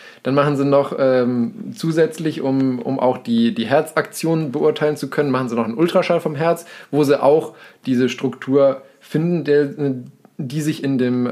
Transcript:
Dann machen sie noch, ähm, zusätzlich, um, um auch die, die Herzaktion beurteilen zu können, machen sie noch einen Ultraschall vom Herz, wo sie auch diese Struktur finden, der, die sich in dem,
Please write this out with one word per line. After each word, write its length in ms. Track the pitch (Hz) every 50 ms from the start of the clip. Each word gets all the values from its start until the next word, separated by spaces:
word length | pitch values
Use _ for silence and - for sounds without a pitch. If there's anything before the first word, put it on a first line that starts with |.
| - - - -
Dann 140 | - 127 135
machen 220 | 143 143 147 147 135
sie 80 | 139
noch, 300 | 139 139 143 139 139 - -
ähm, 720 | 139 131 131 127 123 123 123 120 117 117 - - - 135 123
zusätzlich, 680 | - - 165 156 160 160 156 - - 165 156 143 -
um, 360 | - 135 135 135 135 131 127 123
um 200 | - 131 131 131
auch 180 | - 127 123 127
die, 360 | - 120 117 117 117 117 104
die 100 | 117 113
Herzaktion 840 | 113 135 151 151 - - 160 147 - - - - 160 165 160 160 143
beurteilen 440 | 123 151 151 151 151 - 151 151 151
zu 140 | 143 147 135
können, 220 | - - 147 143
machen 180 | 127 127 131 120
sie 60 | 117
noch 100 | 117 113
einen 80 | 110 117 113
Ultraschall 440 | 165 175 - 185 170 - 170 170
vom 140 | - 156 151
Herz, 300 | 143 160 165 170 165 - - - - - -
wo 120 | - 143 151
sie 180 | 139 143 -
auch 340 | 123 135 147 160 - - - - - - - _ - 135
diese 220 | 127 120 131 120
Struktur 760 | 120 - 139 131 120 - - 131 135 139 139 139 131 - - - _ _
finden, 440 | _ - - 156 160 175 175 165 139
der, 260 | 147 143 147 147 143 139 151 147 139 131 127 123 - - _ _ - _ -
die 240 | 156 123 139 156
sich 220 | 147 156 151 - 139
in 160 | 139 139 123
dem, 280 | 127 123 123 123 123 120